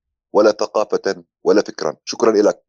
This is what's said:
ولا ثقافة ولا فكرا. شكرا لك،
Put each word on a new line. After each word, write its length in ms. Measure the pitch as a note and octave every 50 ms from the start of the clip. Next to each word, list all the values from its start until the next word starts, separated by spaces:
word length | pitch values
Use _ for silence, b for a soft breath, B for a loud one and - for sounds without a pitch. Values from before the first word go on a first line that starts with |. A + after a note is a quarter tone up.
| _ _ _ _ _ _
ولا 180 | - G2 G#2+ G#2+
ثقافة 760 | G#2 - G#2+ - - G#2+ G#2 - F#2+ F2+ - G2 F#2+ F2+ F2 _ _ _ -
ولا 180 | F2 F2+ G#2
فكرا. 340 | - - - - - D2+ - - _
شكرا 380 | - - - A#2+ A2+ G#2+ G2+
لك، 200 | G#2 F#2+ - - _